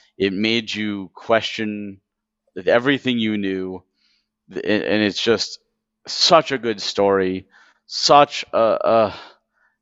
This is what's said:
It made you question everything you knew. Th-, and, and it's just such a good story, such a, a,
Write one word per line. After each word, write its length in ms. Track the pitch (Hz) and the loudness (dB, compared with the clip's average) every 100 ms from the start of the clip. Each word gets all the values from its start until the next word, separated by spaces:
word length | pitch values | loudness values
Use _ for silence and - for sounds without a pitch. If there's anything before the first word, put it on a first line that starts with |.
| _ - | _ -4
It 160 | 98 | -2
made 400 | 95 110 117 107 | 0 0 -2 -4
you 380 | 104 107 101 92 | -6 -6 -6 -10
question 880 | - - 113 - - 107 104 101 98 _ _ _ _ _ 92 87 | -14 0 0 0 -6 -6 -8 -12 -16 _ _ _ _ _ -6 0
everything 540 | 117 131 131 131 117 | 2 2 0 -2 -2
you 180 | 110 107 | -2 -2
knew. 460 | 98 95 92 90 - _ _ _ _ _ _ | -4 -4 -6 -10 -16 _ _ _ _ _ _
Th-, 140 | 92 - | -8 -2
and, 180 | 104 | -2
and 200 | - 104 | 0 0
it's 180 | 104 - | 0 0
just 380 | 117 107 - - _ _ _ _ - | 0 0 -2 -10 _ _ _ _ -12
such 440 | - - 165 - | -2 4 4 4
a 60 | 131 | -4
good 240 | 117 101 | -4 -4
story, 640 | - - 98 98 92 92 - _ _ _ _ | -4 0 2 2 0 -2 -8 _ _ _ _
such 600 | - - 143 143 - - | -4 6 6 6 0 -4
a, 60 | 104 | 0
a, 580 | 113 87 92 113 104 - - _ _ _ _ _ | 2 2 2 2 2 -2 -18 _ _ _ _ _